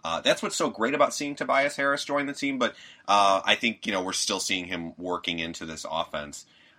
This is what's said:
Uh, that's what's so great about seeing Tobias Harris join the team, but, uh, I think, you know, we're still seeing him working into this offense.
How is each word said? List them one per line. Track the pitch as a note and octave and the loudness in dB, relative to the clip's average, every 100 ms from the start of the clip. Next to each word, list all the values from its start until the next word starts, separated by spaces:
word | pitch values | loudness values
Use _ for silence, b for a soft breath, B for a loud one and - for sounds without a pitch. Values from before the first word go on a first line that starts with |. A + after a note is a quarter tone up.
Uh, | D#2+ E2 | -4 0
that's | - - | 2 2
what's | G#3 - | 0 -2
so | D3+ | -2
great | G#2+ C3+ | 0 0
about | C#3+ C#3 | 4 4
seeing | - C#3+ | 2 -6
Tobias | C#3+ C3 C3+ C#3+ C#3+ | -4 0 2 2 0
Harris | C#3 C#3+ | 0 0
join | - C#3+ C#3 | 0 -2 -2
the | |
team, | C#3 C#3 C3+ | -4 -4 0
but, | A#2 - B B - | -2 -2 B B 4
uh, | G2+ G2 G2 | 6 6 4
I | G2 | 4
think, | G#2+ A#2+ G#2+ - | 2 2 -2 -2
you | |
know, | G2 | -2
we're | F#2 | -2
still | F#2 - G2 | -2 -2 -2
seeing | - F#2+ F2+ | -2 -4 -4
him | F2+ E2 E2 | -6 -6 -6
working | F2+ F2 - E2+ | -4 -4 -2 -4
into | E2 E2 | -4 -6
this | D#2+ D#2 - | -10 -10 -6
offense. | D#2+ E2 D#2 D2 D2 - b b | -4 -4 -6 -8 -12 -18 b b